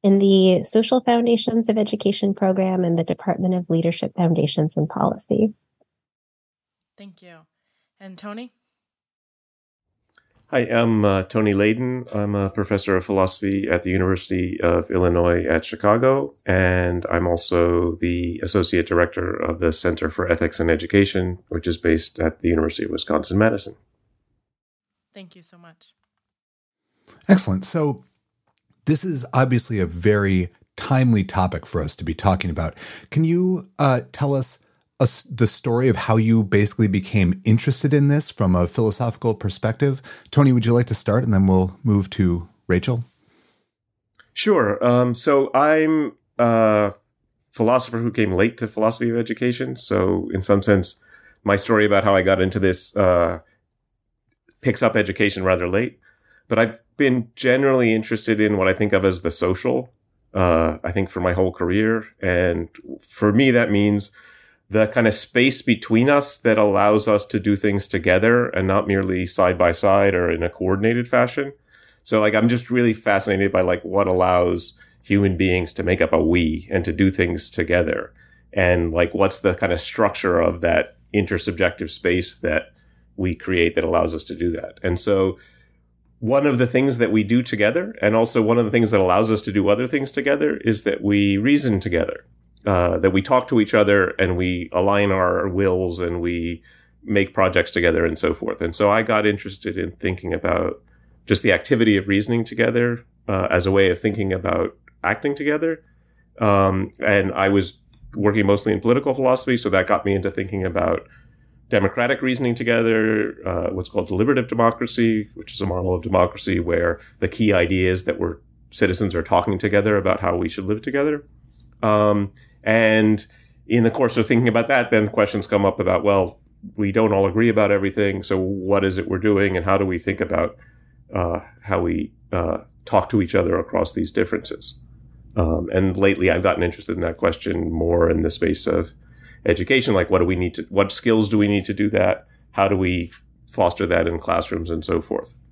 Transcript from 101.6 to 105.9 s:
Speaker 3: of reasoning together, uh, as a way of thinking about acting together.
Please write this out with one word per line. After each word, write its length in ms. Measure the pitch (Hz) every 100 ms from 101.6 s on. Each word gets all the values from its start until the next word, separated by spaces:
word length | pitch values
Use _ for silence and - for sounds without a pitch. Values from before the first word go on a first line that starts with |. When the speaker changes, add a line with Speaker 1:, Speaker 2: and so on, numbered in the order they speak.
| - 123 113 98
Speaker 3:
of 100 | 95
reasoning 360 | 101 101 117
together, 600 | 113 110 120 120 120 120 _ _ -
uh, 200 | 95 -
as 160 | 90 90
a 60 |
way 180 | 98 95
of 100 | 87
thinking 320 | 110 101 98
about 460 | 92 90 87 85 - _ _
acting 300 | 87 110 147
together. 500 | 143 147 151 165 156 _